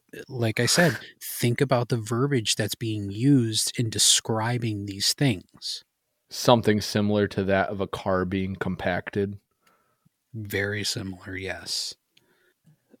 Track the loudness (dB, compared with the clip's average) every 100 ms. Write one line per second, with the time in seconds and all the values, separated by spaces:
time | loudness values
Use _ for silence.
0 | _ -16 -10 -2 0 2 2 4 4 2
1 | -6 -16 -12 -2 0 2 2 2 0 -2
2 | -2 0 0 0 0 -2 -2 -4 -4 -4
3 | -6 0 6 6 4 0 -2 -2 -2 2
4 | 4 4 2 -2 0 -2 -2 -4 -6 -4
5 | -2 2 2 0 -4 -14 -10 -10 -14 _
6 | _ _ _ -2 4 6 6 2 2 0
7 | 2 2 2 0 2 2 2 -2 -4 -4
8 | 0 0 2 0 -2 -4 -4 -2 -2 -2
9 | -4 -2 -2 -4 _ _ _ _ _ _
10 | _ _ _ -12 -6 -4 -2 -2 -4 -4
11 | -6 -10 -10 -8 -8 -8 -6 -6 -6 -12
12 | _ _ _ _ _ _ _ _ _ _